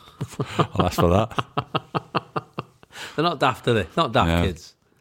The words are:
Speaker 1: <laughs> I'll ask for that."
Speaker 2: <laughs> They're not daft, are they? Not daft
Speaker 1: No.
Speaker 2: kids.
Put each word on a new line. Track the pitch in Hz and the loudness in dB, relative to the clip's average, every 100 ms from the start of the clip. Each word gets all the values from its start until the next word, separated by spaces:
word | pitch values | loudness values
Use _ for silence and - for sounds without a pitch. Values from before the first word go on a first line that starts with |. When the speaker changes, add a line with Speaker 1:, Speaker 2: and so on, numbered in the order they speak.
| - - | -18 -12
Speaker 1:
<laughs> | - - 135 - | -10 -8 -6 -4
I'll | - - 90 | -2 0 0
ask | - | 2
for | 87 | 4
that." | 92 113 - - - | 4 2 -4 -6 -6
Speaker 2:
<laughs> | - - - - - - - - - - - _ - - - - | -6 -6 -4 -8 -4 -8 -6 -10 -10 -14 -14 _ -20 -16 -8 -2
They're | |
not | 170 143 | -2 2
daft, | 139 127 - | 0 0 0
are | |
they? | 113 - - | 0 0 -2
Not | 151 | 0
daft | 113 87 | 2 4
Speaker 1:
No. | 85 | 4
Speaker 2:
kids. | 85 80 - _ _ _ | 0 -4 -14 _ _ _